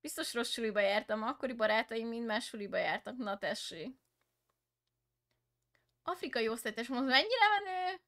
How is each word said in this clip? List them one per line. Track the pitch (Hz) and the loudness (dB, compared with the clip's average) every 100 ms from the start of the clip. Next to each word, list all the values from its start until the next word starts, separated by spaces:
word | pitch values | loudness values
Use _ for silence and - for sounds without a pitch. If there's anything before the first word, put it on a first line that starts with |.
Biztos | 302 - 294 | -10 -6 -4
rossz | 233 233 | -2 -2
suliba | - 226 208 | -2 0 2
jártam, | 202 208 208 214 | 4 4 0 -2
akkori | 220 285 262 | -2 -2 -4
barátaim | 240 214 214 233 226 226 | 0 2 4 2 -2 -4
mind | 233 233 | -4 -2
más | 214 - | -2 -2
suliba | 226 202 185 | -8 -4 0
jártak, | 175 180 - - | 0 -2 -4 -6
na | 214 202 | -4 -2
tessék. | 170 220 - 165 175 262 _ _ _ _ _ _ _ _ _ _ _ _ _ _ _ _ _ _ _ _ | -2 -4 -6 -8 -10 -12 _ _ _ _ _ _ _ _ _ _ _ _ _ _ _ _ _ _ _ _
Afrikai | - 359 302 254 220 | -8 -6 -2 0 0
osztálytárs, | 233 240 214 240 | -2 -6 -6 -4
mondom, | 254 269 | -2 4
mennyire | 262 381 494 427 415 | 4 6 4 6 4
menő? | 403 370 370 370 | 0 -2 -2 -4